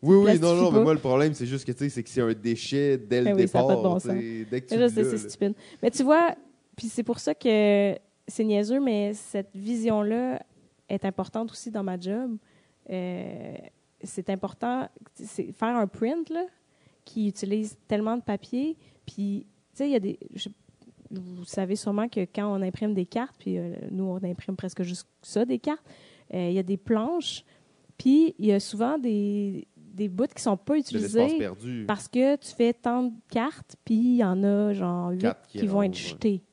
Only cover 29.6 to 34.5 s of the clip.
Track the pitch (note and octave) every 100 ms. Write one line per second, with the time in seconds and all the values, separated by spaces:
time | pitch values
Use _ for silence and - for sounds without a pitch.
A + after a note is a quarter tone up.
29.6 | - _ D2+ F3+ G#3 F3+ C4+ - - G3+
30.6 | - D4+ C4+ A3+ G3+ G#3+ B3+ D#4+ G#3 F#3
31.6 | - B3 G#3 G#3 - B3 C4 C#4+ - -
32.6 | A#3+ A#3+ B3 B3 B3+ A3+ _ A#3 B3 -
33.6 | - - - A3+ A#3+ B3 G#3 F3+ G3